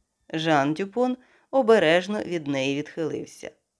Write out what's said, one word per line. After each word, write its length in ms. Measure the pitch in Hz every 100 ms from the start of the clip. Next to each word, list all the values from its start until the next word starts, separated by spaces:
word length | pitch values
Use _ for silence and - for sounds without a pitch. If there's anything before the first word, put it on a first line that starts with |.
| _ _ -
Жан 400 | 160 160 151 139
Дюпон 440 | 156 196 214 247 254 _ _ _
обережно 720 | 269 226 226 156 175 185 214
від 240 | - 175 143
неї 280 | 139 135 139
відхилився. 760 | 151 - 156 147 - - - - _ _